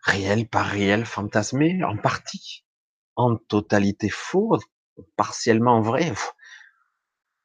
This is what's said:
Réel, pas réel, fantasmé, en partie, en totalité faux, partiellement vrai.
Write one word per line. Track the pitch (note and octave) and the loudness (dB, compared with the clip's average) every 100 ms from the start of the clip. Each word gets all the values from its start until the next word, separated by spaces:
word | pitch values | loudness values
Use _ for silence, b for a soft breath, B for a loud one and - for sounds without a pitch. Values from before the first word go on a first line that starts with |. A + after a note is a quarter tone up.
Réel, | - G2+ G2 G#2+ A2+ | 0 -2 0 0 0
pas | G#2+ | -2
réel, | G2 G2+ G2+ G#2 A#2 | -2 0 2 2 0
fantasmé, | - G#2 A2 G#2 C3 D#3 F#3 | -6 -2 -2 -2 0 0 2
en | E3 G#2+ | -4 -2
partie, | - - - G3 - - _ _ _ _ _ - | -2 -4 -10 -16 -16 -20 _ _ _ _ _ 0
en | B2 A2+ | 0 0
totalité | _ G#2 G#2 G#2 G2 G2 G#2 | _ -2 2 2 2 0 -4
faux, | - - F3+ A3 D3+ - _ _ - - - | -4 -2 -2 2 0 -2 _ _ -20 -18 -4
partiellement | G#2 - - A2+ A#2+ A#2 | -4 -2 2 4 6 4
vrai. | A2 C3 E3+ G#2+ - - B B B B B B _ _ _ _ | 4 0 -2 -2 -8 -10 B B B B B B _ _ _ _